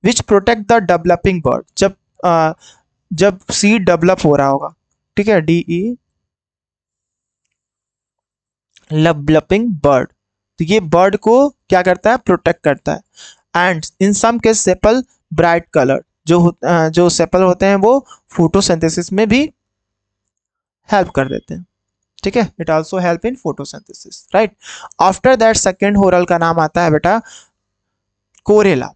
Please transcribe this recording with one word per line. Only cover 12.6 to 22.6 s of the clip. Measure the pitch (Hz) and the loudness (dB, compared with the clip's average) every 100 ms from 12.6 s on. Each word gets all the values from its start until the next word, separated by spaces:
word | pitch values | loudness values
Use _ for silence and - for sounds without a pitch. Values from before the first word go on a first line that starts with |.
करता | - 139 - | -2 -4 -4
है। | 151 _ _ - - _ 170 | -8 _ _ -20 -20 _ -2
And | 180 170 156 _ | -2 -2 -8 _
in | 190 | -2
some | 208 226 233 | 0 0 0
case | 220 220 - | 0 0 0
sepal | 185 208 247 247 _ _ | 0 0 0 -4 _ _
bright | 151 170 170 170 160 | -2 0 0 -2 -2
color, | 135 135 - _ - | 0 -2 -6 _ -2
जो | 175 | 2
हो-, | 170 - | 2 0
अ, | 139 170 160 | -2 0 0
जो | 160 175 | 2 0
सेपल | - 165 180 | 2 0 2
होते | 185 180 196 | 2 2 0
हैं | 196 | 2
वो | 202 269 - - _ | 2 0 -2 -20 _
फोटोसिंथेसिस | - 165 190 202 170 160 160 175 | -2 0 2 0 0 -2 -4 -6
में | 190 220 | -2 0
भी | 233 311 _ _ _ _ _ _ _ _ _ _ _ _ _ _ | 2 0 _ _ _ _ _ _ _ _ _ _ _ _ _ _
हेल्प | 208 180 | -2 -2
कर | - 135 | -4 -4
देते | 123 _ | -6 _
हैं, | 160 180 _ _ _ _ _ | -16 -16 _ _ _ _ _
ठीक | - 240 | -6 -2
है। | 196 | -4
It | _ | _